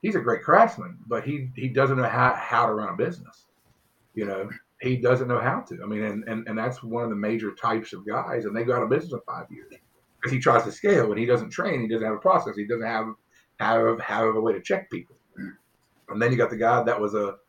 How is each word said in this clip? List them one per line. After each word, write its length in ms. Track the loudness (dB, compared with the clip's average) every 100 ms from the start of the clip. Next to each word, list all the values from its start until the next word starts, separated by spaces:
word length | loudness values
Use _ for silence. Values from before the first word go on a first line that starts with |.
he's 140 | 0 0
a 60 |
great 220 | 0 -2
craftsman, 540 | 6 8 8 4 -14 -14 -6
but 160 | -4
he, 260 | -2 -6 -6 -6
he 140 | -2
doesn't 280 | 2 2 2
know 100 | 0
how, 280 | 2 2 2
how 300 | 0 2 2
to 80 |
run 200 | 0 -4
a 40 | -2
business. 500 | -2 -4 -14 -20 _ _ _ _ _ _ _
You 120 | -8 -4
know, 240 | -4 -6 -10 _ _
he 160 | -2 0
doesn't 300 | 4 2 2
know 120 | 0
how 220 | 0 -2
to. 180 | -6 -12
I 40 | -6
mean, 160 | -4
and, 200 | -2 -4 -6
and, 200 | -6 -6
and 100 | -4
that's 260 | -4 -6
one 200 | -6 -4
of 60 | -4
the 60 | -2
major 360 | -2 -2 -4
types 400 | -4 -2 -2 -4
of 140 | -12 -6
guys, 380 | -6 -2 -4 -2
and 100 | -4
they 80 |
go 120 | 0 0
out 80 |
of 60 | 2
business 240 | 0 0
in 60 | -10 -8
five 220 | -10 -10
years 220 | -16 -20 -20 _ _ _ _
'cause 100 | -4
he 80 | 0
tries 240 | 4 4
to 80 | 2
scale 400 | -2 4 4 4
and 80 | 0
he 60 | 2
doesn't 240 | 0 0
train, 320 | -4 -2 -2
he 60 | -2
doesn't 180 | -2 -2
have 100 | 0
a 40 |
process, 360 | 2 2 2 -6
he 120 | -4
doesn't 180 | -2 -2
have, 220 | -4 -4 -10 _ _ _ _
have, 400 | 2 4 4 2
have 360 | -2 0 2 2
a 60 |
way 120 | 2
to 80 | 0
check 280 | 0 -2 -2
people. 280 | -12 -12 _ _ -14 -14 -14 _ _ _ _ -10
And 120 | 0
then 100 | 2
you 60 | 4
got 120 | 2
the 80 | 2
guy 260 | 2 4
that 160 | 2 0
was 140 | 0
a 220 | 0 -2 -6